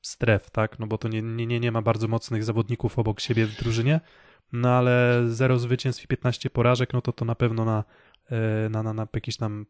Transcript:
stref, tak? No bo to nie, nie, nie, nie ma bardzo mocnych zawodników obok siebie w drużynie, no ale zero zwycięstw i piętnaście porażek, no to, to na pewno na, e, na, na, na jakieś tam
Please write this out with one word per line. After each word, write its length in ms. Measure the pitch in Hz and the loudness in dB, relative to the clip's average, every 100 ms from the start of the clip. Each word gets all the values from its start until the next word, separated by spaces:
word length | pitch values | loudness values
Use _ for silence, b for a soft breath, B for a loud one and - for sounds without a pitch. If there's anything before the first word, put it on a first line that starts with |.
stref, 480 | - - 117 101 - | -14 -2 2 2 0
tak? 300 | - 107 - | -4 -4 -4
No 80 | 110 | -6
bo 100 | 110 | -4
to 100 | 113 | -2
nie, 140 | 110 | -4
nie, 260 | 113 113 117 | -4 -4 -2
nie, 120 | 120 | 0
nie 120 | 120 | 0
ma 100 | 113 | 0
bardzo 260 | 110 113 113 | 0 0 0
mocnych 360 | 113 - 110 | -2 -2 -4
zawodników 560 | 107 110 110 120 117 - | 0 -2 -2 -2 -2 0
obok 200 | 110 101 | -2 -2
siebie 260 | - 113 110 | 0 0 0
w 100 | 107 | -2
drużynie, 440 | 117 113 127 160 b b b b _ | -2 2 2 2 b b b b _
no 160 | 120 123 | 0 2
ale 540 | 123 123 123 123 120 120 | 4 4 4 4 4 2
zero 320 | 113 131 127 | 2 2 2
zwycięstw 440 | 120 123 131 123 | 2 0 -2 -4
i 40 | - | -4
piętnaście 420 | 131 127 - 135 | -2 0 -2 -4
porażek, 440 | - 120 123 127 | 2 2 2 0
no 80 | 123 | -2
to, 100 | - | -2
to 140 | - 117 | -4 -4
na 100 | 117 | 0
pewno 300 | 123 113 113 | 0 0 0
na, 180 | 110 - b b b _ | -2 -4 b b b _
e, 400 | 117 110 110 110 | -4 -2 0 -2
na, 140 | 110 | -2
na, 100 | 110 | -4
na 140 | 107 107 | -6 -6
jakieś 240 | 113 123 - | -6 -6 -6
tam 280 | 110 104 | -6 -6